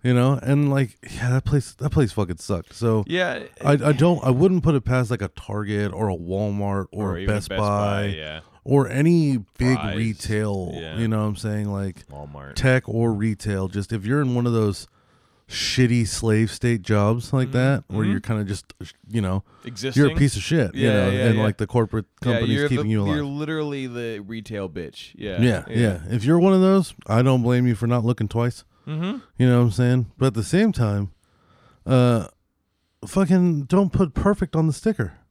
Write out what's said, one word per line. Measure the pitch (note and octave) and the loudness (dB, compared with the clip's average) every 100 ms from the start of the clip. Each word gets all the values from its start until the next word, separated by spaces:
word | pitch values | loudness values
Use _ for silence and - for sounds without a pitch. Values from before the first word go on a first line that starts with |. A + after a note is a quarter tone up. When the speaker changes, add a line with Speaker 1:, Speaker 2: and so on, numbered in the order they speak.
Speaker 1:
You | B2 | 2
know, | B2 B2+ C#3 | 4 4 2
and, | - C#3+ D3 | 0 2 2
like, | C#3 B2+ _ - | 0 -2 _ -16
yeah, | - B2 | -6 0
that | C3 | 0
place, | - D3 - | 2 -2 -2
that | - C3+ | -6 -2
place | D#3+ A2+ | 2 2
fucking | - F2+ E2+ | 0 -4 -6
sucked. | - F#2 - | -4 -6 -6
So | - A2+ A2 G2+ | -4 0 0 0
Speaker 2:
Yeah. | F3 F3 B2+ - - | -2 -2 -4 -10 -6
Speaker 1:
I, | C#3+ | 0
I | C#3+ D3 | 2 2
don't, | C#3 E3 F3 | 4 4 4
I | C3 | 2
wouldn't | B2+ F#3 F3+ | 4 4 4
put | E3 | 2
it | C#3+ - | 2 2
past, | B2+ A#2 | 0 0
like, | A#2+ | -4
a | G2 | -6
Target | - - G#2 G#2 G#2 G#2 | -10 -10 -8 -4 -2 -2
or | F#2 G#2+ | -2 -4
a | F2 | -4
Walmart | E2+ F#2+ G#2 G2+ G2+ G2 F#2+ | -4 -2 -2 -2 -2 -4 -6
or | G2+ G2+ | -6 -4
Speaker 2:
Or | F2 | -2
Speaker 1:
a | |
Speaker 2:
even | G2 G#2 | -2 -2
Speaker 1:
Best | F2+ | -2
Speaker 2:
Best | F#2+ | -2
Speaker 1:
Buy | G#2 G2+ G#2 G2+ | 0 0 0 -2
Speaker 2:
Buy, | G#2 | -4
yeah. | D#2+ D2+ D#2 - _ | -6 -10 -14 -16 _
Speaker 1:
or | - C#3 C3+ | 0 2 2
any | C3 D#3 E3+ D3+ B2+ F#2+ - | 2 4 4 2 -2 -6 -2
big | B2 B2+ | 0 0
Speaker 2:
Fry's. | D2+ D#2 | -2 -4
Speaker 1:
retail, | A2+ G2+ - G#2+ G#2+ G2 F2+ | -4 -6 -4 -4 -2 -4 -6
Speaker 2:
Yeah. | E2+ D#2+ E2 | -10 -10 -4
Speaker 1:
you | A2+ | -2
know | A2 | 0
what | G#2+ | -2
I'm | G2+ | -4
saying? | A2 G#2+ G#2 | -6 -4 -4
Like, | G2 G2 F2 - | -4 -6 -10 -18
Speaker 2:
Walmart. | C#2+ D2 C#2+ C#2 - | -16 -16 -16 -10 -2
Speaker 1:
tech | C3 B2+ - | 2 2 0
or | A2+ A#2 | -2 0
retail. | G#2 A2 G#2 G#2+ G2 F#2+ | 0 -2 -2 -4 -4 -2
Just | F#2+ G2 | -4 -6
if | A2+ G2 | -6 -2
you're | C#3+ | 0
in | C3+ B2 | 0 0
one | A#2+ | 0
of | |
those | A#2 G#2+ F#2 - _ _ _ _ _ _ | 2 0 -2 -12 _ _ _ _ _ _
shitty | - - - B2 A#2+ A2 | -6 -4 2 2 2 0
slave | - A2+ A2 A2+ | -2 2 2 2
state | - A#2+ A#2 | 0 -2 -2
jobs | F2+ G#2 G2+ A#2 - | 0 2 2 0 -2
like | C3+ C3 | -2 0
Speaker 2:
Mm-hmm. | C3 | 0
Speaker 1:
that, | C3 C#3 - | 0 0 -2
where | G#2+ | -2
Speaker 2:
Mm-hmm. | G#2+ | 0
Speaker 1:
you're | G2 | -2
kinda | - A2 G2 | -2 -4 -4
just, | G2 _ - - _ - | -6 _ -20 -20 _ -6
you | A2 | -2
know, | G2 F#2+ - _ - | 0 -2 -4 _ -16
Speaker 2:
Existing? | A2 B2+ B2+ | -8 -2 4
Speaker 1:
you're | C#3+ | 4
a | - | 4
piece | C#3 G#2 | 2 0
of | |
shit, | - E3 G2+ C3+ | 0 0 0 0
you | B2 | 2
Speaker 2:
Yeah, | |
Speaker 1:
know, | G#2+ F#2+ | 2 2
Speaker 2:
yeah, | G2 A#2 | 2 2
Speaker 1:
and, | G#2+ | 2
Speaker 2:
yeah. | |
Speaker 1:
like, | G#2+ - | 2 -2
the | G#2+ | -2
corporate | B2 A2 A2+ F#2+ _ | 0 0 -4 -8 _
Speaker 2:
Yeah, | B2 | -2
Speaker 1:
company's | A#2+ A#2 A2 | 0 0 0
Speaker 2:
you're | C#3+ | 0
Speaker 1:
keeping | B2+ G#2 | 0 0
Speaker 2:
the, | |
Speaker 1:
you | A2 | 0
alive. | G2+ D3+ | 0 -2
Speaker 2:
you're | C#3+ | -4
literally | C#3+ D3+ D#3+ D3+ C#3+ C3 | -6 -6 -4 -6 -6 -8
the | A#2+ A#2 G#2+ G2 | -8 -8 -10 -10
retail | A2+ G#2 G#2 F#2+ | -12 -10 -8 -8
bitch. | D#2+ D#2 - - - | -10 -12 -14 -20 -12
Yeah. | G#2 F#2 | -8 2
Speaker 1:
Yeah, | A#2+ F#2 - | 2 2 -4
Speaker 2:
Yeah. | A#2 | 0
Speaker 1:
yeah. | A#2 F2 D#2+ | 0 0 -4
If | A2+ | -2
you're | A2+ E3+ | 2 4
one | F#3 | 6
of | F#3+ | 6
those, | F#3 G3 F3 - - | 6 4 0 -8 -2
I | A2 | 2
don't | B2+ C3 | 4 4
blame | A#2+ B2 B2 | 2 2 2
you | A2 | 0
for | A#2 | 0
not | B2 A2+ | 0 0
looking | B2 G#2 | -2 -2
twice. | A#2 A#2+ - _ _ - | -2 -2 -6 _ _ -10
Speaker 2:
Mm-hmm. | D#3 F3+ B3+ - - | -6 -6 -8 -12 2
Speaker 1:
You | B2+ | 4
know | B2 | 6
what | A#2+ | 4
I'm | |
saying? | G#2 B2 B2+ A#2 - | 2 2 2 -2 0
But | C3 | 0
at | |
the | A2 | 0
same | G2+ F3+ A3+ | 0 2 2
time, | - A2 G2+ G2+ _ _ _ _ _ _ _ - | 2 0 0 -4 _ _ _ _ _ _ _ 0
uh, | B2+ B2 A#2 F2 _ _ _ _ _ _ _ - | 4 4 2 -2 _ _ _ _ _ _ _ -4
fucking | F#3+ F3 F#3 F3+ D3+ | 0 4 4 4 0
don't | C3+ F#3 G3 | 2 2 2
put | - F3+ | 0 0
perfect | - G3 G#3 F#3+ D#3+ | 0 0 0 -2 0
on | D#3+ | 0
the | |
sticker | C#3+ A3 - F#2+ - _ | 0 -2 -2 -6 -8 _